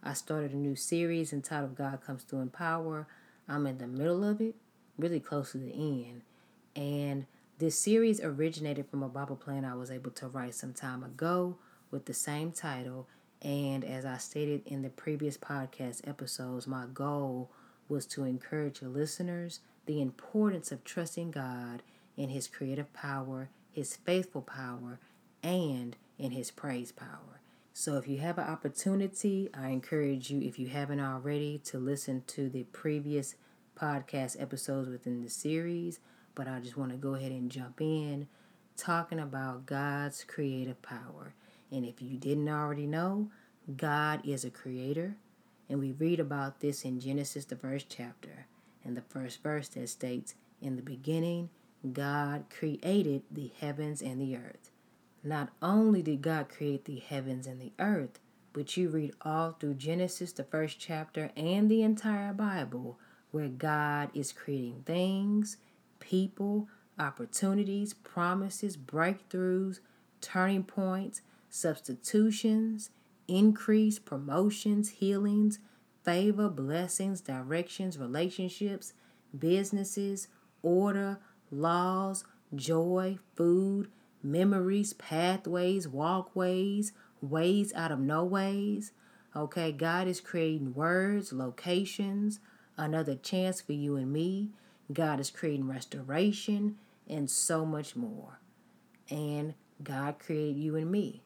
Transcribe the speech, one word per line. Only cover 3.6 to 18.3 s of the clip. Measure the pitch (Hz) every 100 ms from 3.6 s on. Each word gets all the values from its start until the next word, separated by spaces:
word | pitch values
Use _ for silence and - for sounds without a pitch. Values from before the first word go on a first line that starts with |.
| 143
in | 131
the | 123
middle | 127 156 175
of | 202 208
it, | 226 - _ _ _ -
really | 165 165
close | - 147 139
to | 135
the | 127
end. | 139 151 135 120 120 - _ _ _ _ -
And | 143 143 143 139 135 _ _ -
this | 160 -
series | - 220 226 208
originated | 156 143 160 160 151 143 139
from | 139
a | 135
Bible | 135 139 135
plan | - 139 131
I |
was | 123 123
able | 127 131
to | - 127
write | 131 123
some | 120 135
time | 123 135 127
ago | 127 131 165 180 180 180 - - _
with | 139 -
the |
same | 151 - 147 160
title. | 165 160 131 123 127 131 - _ _
And | 147 143 143 135
as | 117 131 135
I | 127
stated | - 147 147 147 -
in | 139
the | 131
previous | - - 151 147 143
podcast | - 143 131 - 131 117 -
episodes, | 143 131 - 127 127 127
my | 131 123
goal | 131 143 147 139 127 123 - - _ _
was | 147 -
to | -
encourage | 135